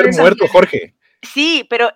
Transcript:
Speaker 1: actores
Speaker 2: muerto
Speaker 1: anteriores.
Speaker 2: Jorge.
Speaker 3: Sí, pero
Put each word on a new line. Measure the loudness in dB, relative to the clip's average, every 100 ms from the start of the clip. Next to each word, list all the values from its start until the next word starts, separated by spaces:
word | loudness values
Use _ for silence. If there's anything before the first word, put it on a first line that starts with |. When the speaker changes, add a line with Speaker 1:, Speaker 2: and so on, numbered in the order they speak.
| 2
Speaker 1:
actores | 2
Speaker 2:
muerto | 2 2 0
Speaker 1:
anteriores. |
Speaker 2:
Jorge. | 2 2 -2 -12 _ _ _
Speaker 3:
Sí, | -14 -6 -4 -4 -4
pero | -4 -4